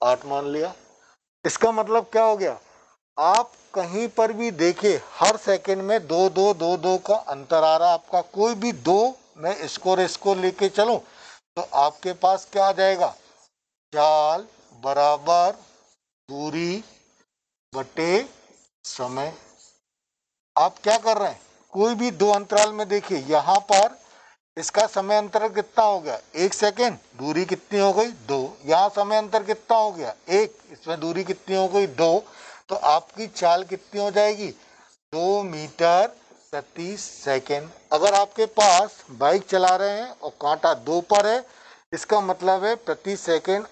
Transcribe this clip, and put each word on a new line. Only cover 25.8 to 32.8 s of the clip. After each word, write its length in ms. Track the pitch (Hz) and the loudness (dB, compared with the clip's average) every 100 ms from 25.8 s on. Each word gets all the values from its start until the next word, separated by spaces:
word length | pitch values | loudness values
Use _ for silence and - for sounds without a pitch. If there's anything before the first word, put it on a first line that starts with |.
हो 160 | 214 190 | 2 0
गया? 200 | 147 110 - | -4 -8 -10
एक 200 | 156 185 | -2 -2
सेकंड। 440 | - 208 202 240 147 _ - | 0 0 0 -2 -4 _ -10
दूरी 280 | 143 156 | -4 -4
कितनी 340 | 175 175 - 202 | -4 -6 -4 0
हो 140 | 196 | 2
गई? 200 | 190 240 | 2 -2
दो। 460 | 160 113 139 135 - | -6 -6 -4 -4 -8
यहाँ 240 | 139 165 202 | 0 2 2
समय 280 | 202 202 214 | 0 -2 -2
अंतर 260 | 214 214 | 0 -2
कितना 340 | 202 214 - 226 | -2 -6 0 2
हो 160 | 214 | 2
गया? 220 | 170 120 - 160 | -4 -10 -12 -2
एक। 300 | 196 220 - - | 0 0 -6 -20
इसमें 300 | 147 160 165 | -16 -10 -6
दूरी 240 | 165 175 | -6 -6
कितनी 320 | 185 185 - 190 | -6 -8 -4 -2
हो 120 | 185 | 0
गई? 180 | 202 185 | 0 0
दो। 380 | 131 165 190 - - - - - | 0 2 2 -2 -16 -20 -20 -10
तो 60 | |
आपकी 520 | 190 | -2